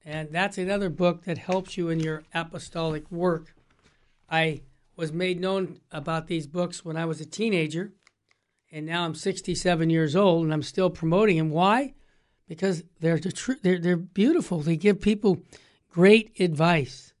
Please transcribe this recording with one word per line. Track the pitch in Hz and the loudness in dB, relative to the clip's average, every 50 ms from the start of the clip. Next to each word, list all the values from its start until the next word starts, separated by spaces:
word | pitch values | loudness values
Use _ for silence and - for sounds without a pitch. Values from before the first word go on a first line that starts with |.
| _ | _
And | 156 151 156 156 151 147 | -10 -10 -10 -8 -6 -2
that's | 170 190 202 196 | -2 -2 -2 -2
another | 190 185 185 202 202 202 185 | -4 -4 -2 -2 -2 -2 -4
book | 151 160 180 175 170 170 - | -2 2 2 2 2 0 -6
that | 196 165 | -8 -8
helps | 123 - - 180 190 190 - - | -8 -4 -2 -2 -2 -2 -6 -8
you | - 175 165 | -6 -4 -2
in | 165 165 | -2 -2
your | 160 156 156 151 156 _ - | -2 -4 -4 -8 -12 _ -8
apostolic | 165 165 165 165 170 - - - 170 165 160 156 151 156 - | -6 -6 -6 -10 -16 -16 -12 -8 -6 -4 -4 -4 -6 -8 -10
work. | 180 170 175 180 170 156 - - _ _ _ _ _ _ _ _ _ _ _ _ _ _ _ _ | -6 -2 0 0 0 -2 -6 -12 _ _ _ _ _ _ _ _ _ _ _ _ _ _ _ _
I | 165 160 160 160 156 - - - _ _ _ _ _ | -2 0 0 0 -2 -6 -12 -20 _ _ _ _ _
was | - 170 156 156 | -8 -8 -6 -4
made | 170 180 185 185 175 | -2 -2 -2 -2 -2
known | 180 185 190 196 190 165 160 - _ _ | -2 -2 -2 -2 -2 -4 -8 -14 _ _
about | - 156 147 165 160 160 160 - | -12 -10 -6 -4 -4 -6 -4 -4
these | 185 165 151 | -6 -6 -6
books | 135 151 175 175 170 175 - - | -6 -4 -4 -4 -4 -6 -10 -10
when | 170 156 | -8 -6
I | 160 165 | -4 -4
was | 165 160 160 | -4 -4 -6
a | 160 | -8
teenager, | - - - 214 226 208 175 160 156 156 160 190 208 - _ _ _ _ _ _ _ _ _ _ _ _ _ _ _ - | -14 -6 -4 -2 0 0 0 0 -2 -2 -6 -6 -8 -12 _ _ _ _ _ _ _ _ _ _ _ _ _ _ _ -14
and | 156 151 | -12 -8
now | 156 165 175 175 | -6 -4 -4 -4
I'm | 165 160 | -4 -6
sixty-seven | 160 - 196 - 190 - - 175 175 - 185 175 160 165 160 | -4 -4 -4 -6 -4 -6 -6 -6 -2 0 0 2 2 2 2
years | 165 160 160 151 135 | 2 2 2 2 2
old, | 185 208 196 170 165 165 | 4 4 4 4 4 2
and | 156 156 | 0 -2
I'm | 151 143 | -2 -4
still | - - - 190 180 | -4 -2 0 0 0
promoting | - - - 160 165 190 220 214 180 | 0 -2 -2 0 2 4 4 4 4
them. | 160 160 160 | 2 2 0
Why? | 147 160 180 196 214 247 285 269 - _ _ _ _ _ _ _ _ _ _ | 2 2 4 4 4 2 0 -4 -8 _ _ _ _ _ _ _ _ _ _
Because | _ 165 160 190 196 180 160 - _ _ _ | _ -8 -4 -2 -2 -2 -2 -6 _ _ _
they're | 160 165 165 156 | 0 0 0 2
the | 165 185 - | 0 -4 -6
tr-, | - - - 262 - - | -6 -4 -4 -6 0 2
they're, | 185 185 180 | 0 2 2
they're | 165 175 180 | 2 2 0
beautiful. | 170 175 - _ - 202 262 339 349 - - 180 160 | 0 0 -6 _ 2 4 4 4 2 2 0 -4 -2
They | 147 160 165 | 0 0 0
give | 156 185 208 202 202 | 2 4 2 2 4
people | - 208 220 208 - 208 180 - - _ - - _ _ _ _ _ _ | 2 0 0 2 2 2 2 2 -2 _ -20 -20 _ _ _ _ _ _
great | _ 170 175 196 214 226 214 - _ - | _ 6 8 8 8 8 6 0 _ -2
advice. | 190 180 156 143 160 170 175 160 135 - - - - - _ _ | -2 0 2 2 2 4 4 2 0 -2 -8 -18 -20 -20 _ _